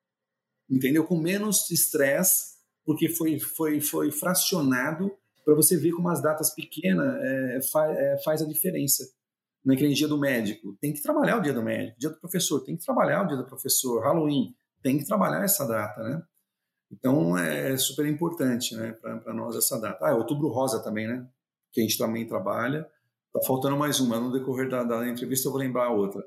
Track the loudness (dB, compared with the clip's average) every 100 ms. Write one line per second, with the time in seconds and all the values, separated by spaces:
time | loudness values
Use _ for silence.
0 | _ _ _ _ _ _ -2 0 4 2
1 | 2 0 0 0 0 0 0 0 2 2
2 | 4 4 2 2 -2 -14 _ _ -2 2
3 | 0 0 0 -2 -4 -2 0 0 -2 -2
4 | -2 -2 0 0 2 2 2 2 0 -2
5 | -4 -6 _ _ 4 6 6 4 2 0
6 | 0 0 0 0 -2 -4 -14 -4 0 2
7 | 0 -2 -2 -2 -2 -4 -2 0 2 2
8 | 0 0 0 0 -2 -2 -2 0 0 0
9 | -4 _ _ _ _ _ 2 4 4 2
10 | 2 2 2 2 0 -4 -10 -8 -6 -4
11 | -2 2 2 2 2 0 0 -2 -4 -6
12 | -8 -6 -4 -2 0 -2 -2 -8 -2 2
13 | 2 2 0 -2 -6 -6 -2 0 2 0
14 | 2 2 2 2 0 -6 _ _ 0 0
15 | 2 2 2 2 0 0 0 -2 -4 -6
16 | -6 -6 -8 _ _ _ _ _ -20 -4
17 | 2 4 4 2 0 0 0 0 -2 -2
18 | -2 0 -2 -2 0 0 -2 -6 -8 -8
19 | -10 -10 -8 -8 -6 -2 -2 -2 -4 -2
20 | 2 2 2 0 0 0 0 -2 -2 -4
21 | -4 -6 -10 _ _ _ _ 0 0 0
22 | -2 -2 -4 -4 -2 -2 -2 -2 -6 _
23 | _ _ _ -4 0 0 0 0 0 2
24 | 2 0 0 -2 -2 -2 -2 -2 0 -2
25 | -2 -4 -4 -2 -2 -2 -2 0 0 0
26 | 0 -4